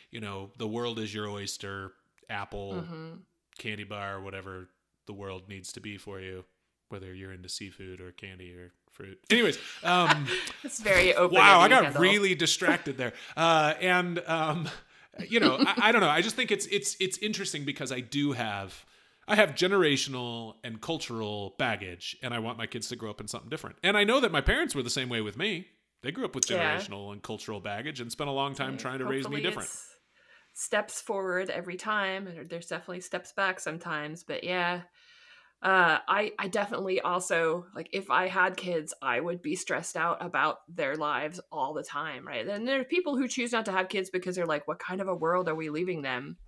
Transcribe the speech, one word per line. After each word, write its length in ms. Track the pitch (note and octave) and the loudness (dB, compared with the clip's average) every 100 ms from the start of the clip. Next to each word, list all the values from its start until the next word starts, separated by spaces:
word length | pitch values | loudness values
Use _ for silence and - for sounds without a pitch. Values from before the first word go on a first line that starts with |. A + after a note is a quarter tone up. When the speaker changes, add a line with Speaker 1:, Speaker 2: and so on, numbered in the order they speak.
| _ | _
Speaker 1:
you 100 | A#2 | -12
know, 300 | G#2+ G2 G2 - | -10 -10 -12 -8
the 100 | A2 | -4
world 300 | A#2 A#2+ A2+ | -2 -4 -4
is 160 | G#2+ | -6
your 160 | G#2+ G#2 | -6 -6
oyster, 600 | G2+ G2 - G2 G2 F#2+ - _ _ - | -6 -8 -8 -8 -8 -10 -14 _ _ -10
apple, 460 | G#2 G2+ G2+ G2 | -8 -8 -8 -8
Speaker 2:
Mm-hmm. 360 | - E3+ D#3+ D#3+ E3 - _ _ - | -8 -8 -12 -14 -16 -20 _ _ -12
Speaker 1:
candy 240 | A2+ G#2 | -8 -8
bar, 360 | G2 G#2 G2 G2 | -8 -8 -8 -8
whatever 500 | F#2+ F#2+ F#2+ F#2 F2+ _ _ _ - | -10 -12 -10 -12 -14 _ _ _ -16
the 80 | |
world 300 | G2 G2 F#2 F#2+ | -12 -10 -12 -12
needs 260 | G2 F2+ | -14 -14
to 60 | A2+ | -12
be 180 | G#2+ G2+ | -12 -12
for 220 | - G2 | -12 -12
you, 240 | F#2+ F#2 - _ _ _ _ | -10 -12 -14 _ _ _ _
whether 260 | G2+ F#2+ | -14 -12
you're 200 | F#2 F#2+ | -12 -14
into 160 | F#2 F#2 | -14 -12
seafood 520 | - G2 E2+ F#2 F2+ | -12 -12 -14 -14 -14
or 100 | F2+ | -16
candy 380 | - G2 F#2 F2+ | -16 -16 -16 -18
or 180 | F2+ F2+ _ _ | -18 -20 _ _
fruit. 260 | - G2 F#2+ - | -18 -18 -10 2
Anyways, 280 | A#3 G#3 - - - | 4 4 0 -8 -4
um, 440 | E3 F3+ E3 D3+ C3 F#4 - | 2 4 6 4 2 -2 -4
Speaker 2:
<laughs> 180 | - | -8
It's 160 | C#4 - | -10 -2
very 320 | G#3+ F#3 F#3 - | 4 6 6 6
open 220 | F3+ F#3 | 6 10
Speaker 1:
wow, 220 | G3+ F3+ | 12 12
I 60 | F#3+ | 12
Speaker 2:
ending, 120 | C4 | 10
Speaker 1:
got 60 | D3+ | 8
Speaker 2:
Kendall. 160 | C#3+ | 6
Speaker 1:
really 340 | F#3 G3+ G3 D#3+ | 6 6 4 2
distracted 640 | D#3+ - F3+ F3 D3 B2+ | 2 2 2 2 0 -4
there. 160 | B2 - - - | -4 -6 -8 2
Uh, 360 | E3 D#3+ D3+ D#3 | 6 6 6 4
and, 420 | F#3 F3+ F3+ E3+ E3 | 4 4 2 -2 -2
um, 400 | D#3+ D#3 D#3 C#3+ - - - - - - | 0 0 0 -4 -8 -16 -20 -18 -14 0
you 100 | A3+ | 4
know, 180 | C4 B3+ | 6 6
I, 160 | A#3+ A#3 | 4 6
I 80 | G#3+ | 6
don't 80 | A#3 | 6
know. 80 | E3+ | 6
I 120 | D#3 | 4
just 140 | G#3+ A#3 | 2 -2
think 160 | A#3+ | 0
it's, 140 | G3 - | -2 0
it's, 320 | G3+ - - | -2 -2 -2
it's 180 | F#3 - | -4 -2
interesting 440 | G#3+ F#3+ F#3+ D3+ C#3+ | -4 -4 -6 -6 -6
because 260 | C3+ C3 | -6 -6
I 80 | B2+ | -6
do 320 | A#2 C#3+ C#3+ | -4 0 0
have, 520 | A#2+ A2+ G2+ F#2+ - - _ _ _ - | 0 -4 -4 -8 -12 -20 _ _ _ 2
I 80 | G#3 | 4
have 160 | F#3+ | 6
generational 1040 | C#3 F3+ G3 D#3 C3+ C#3 B2+ A#2+ A#2 A2+ - B2 | 4 4 6 6 4 0 -4 -6 -8 -10 -12 -12
and 160 | A2 | -8
cultural 760 | - D#3+ - A#2 G#2+ G#2 G2 - | -4 -4 -4 -4 -4 -4 -6 -2
baggage, 600 | C3 G2+ F#2+ F2 - - | 0 -2 -6 -10 -12 -10
and 100 | B2+ | -6
I 60 | A#2+ | -4
want 180 | A2+ A#2 | -4 -6
my 80 | A2 | -8
kids 220 | A#2+ - | -6 -8
to 60 | A#2+ | -8
grow 120 | A2 | -8
up 120 | - | -10
in 60 | G#2 | -10
something 220 | A2+ A#2 | -10 -10
different. 280 | D3+ - - | -10 -12 -2
And 120 | F3+ G3+ | 2 4
I 80 | |
know 160 | G3+ C4 | 6 4
that 120 | A3 | 4
my 80 | D3+ | 2
parents 320 | C#3 B3+ E4+ C#3+ | 2 2 0 -2
were 80 | |
the 60 | B2 | -2
same 180 | C#3 B2+ | -2 -2
way 140 | A#2 | -2
with 160 | G#2+ G2 | -2 -2
me. 300 | G3+ F3 - _ _ _ | -4 -4 -8 _ _ _
They 100 | B2+ | -8
grew 140 | F3+ A#3+ | -6 -6
up 80 | C3 | -2
with 140 | - | 0
Speaker 2:
Yeah. 280 | B2 D#3 E3 | 0 0 -2
Speaker 1:
generational 340 | G3+ G2+ G2+ | -6 -10 -12
and 80 | G2+ | -12
cultural 380 | - A2 - G#2 | -10 -10 -8 -8
baggage 400 | G2+ G2+ C#3+ C#3 | -6 -6 -8 -10
and 100 | A#2+ | -10
spent 180 | - C#3+ | -6 -4
a 40 | |
long 200 | C#3 C#3 C3+ | -2 -2 -4
time 160 | C3+ | -6
Speaker 2:
Yeah, 60 | C3+ | -6
Speaker 1:
trying 200 | B2+ C3 | -6 -4
to 60 | B2+ | -4
raise 140 | C3+ C3+ | -4 -4
me 60 | C#3+ | -4
Speaker 2:
hopefully 60 | |
Speaker 1:
different. 260 | D#3+ G#3+ - | -4 -4 -8
Speaker 2:
it's 260 | - - _ _ _ _ - _ - | -12 -16 _ _ _ _ -20 _ -12
steps 440 | - G#3+ G#3 - | -4 -2 -2 -6
forward 500 | - G3 F#3+ F3+ F#3+ | -6 -4 -2 -2 -2
every 280 | - F3+ F3+ | -6 -6 -6
time, 500 | G#3+ G#3+ F#3+ F#3+ F#3+ | -2 -2 -2 -4 -8
and 220 | E3 E3 | -12 -12
there's 160 | E3+ E3+ | -12 -8
definitely 320 | E3+ F3+ F3+ | -10 -8 -12
steps 300 | F3+ F3+ - | -8 -10 -6
back 280 | - G3 F#3 | -2 -2 -2
sometimes, 640 | - D#3+ F3 D3+ D3+ E3 | -6 -8 -6 -6 -6 -10
but 200 | - D3 | -8 -6
yeah. 380 | - F3+ F3 F3 F3 _ _ - - - _ _ | -2 0 0 -2 -8 _ _ -20 -20 -20 _ _
Uh, 380 | - F#3+ E3+ D#3 - | 4 6 8 6 2
I, 240 | G3 G#3+ - | 0 0 -4
I 80 | G3 | -2
definitely 540 | G#3 G3+ - F#3+ F#3 | -2 -2 -2 0 0
also, 640 | E3+ F3+ F3+ E3+ E3 F3 F3+ - | 0 0 0 2 2 0 -4 -12
like, 140 | - | -8
if 180 | G3 G3 | -6 0
I 200 | C#3 F#3 | 2 2
had 260 | F#3 F#3 F#3 | 2 2 0
kids, 380 | F3+ E3+ D#3 - | -2 -2 -4 -6
I 180 | C3+ A#2+ | -2 0
would 220 | E3+ F3 | 0 -4
be 160 | D3+ F3 | -4 -6
stressed 400 | - D3 E3 E3 | -2 -4 -4 -2
out 260 | E3+ - | -2 -2
about 360 | F3 C#3+ D3+ - - | -2 0 0 0 -8
their 220 | E3+ C#3 D#3 | -4 -2 -2
lives 460 | D3 C3+ D3+ F3+ - | -2 -2 -4 -8 -10
all 220 | D#3+ C3+ | -4 -4
the 100 | D3+ | -4
time, 420 | - C#3+ D#3 B2+ B2+ | -6 -6 -6 -8 -8
right? 220 | B2 B2 | -6 -6
And 180 | G#3 A#3+ | -4 -2
there 140 | C4+ | -2
are 60 | B3+ | 0
people 320 | F4+ E4 C4+ | -2 0 0
who 100 | B3+ | -2
choose 240 | C4 A#3+ | -2 -2
not 140 | A#3 G#3+ | -2 0
to 80 | |
have 160 | F#3 F#3 | 0 0
kids 200 | G3 F#3 | -2 -2
because 280 | F#3 F3+ F3+ | -4 -2 -2
they're 80 | E3+ | 0
like, 240 | D3 - | 0 -2
"What 100 | E3 | -6
kind 220 | - F#3 | -6 -4
of 80 | F#3+ | -4
a 60 | F3 | 0
world 340 | D#3+ F3+ F3 | 2 2 0
are 60 | D#3 | -2
we 140 | D#3+ | -2
leaving 320 | D3+ F3+ E3 | -2 -2 -2
them?" 360 | C#3 B2+ C#3+ F3 | -4 -4 -6 -14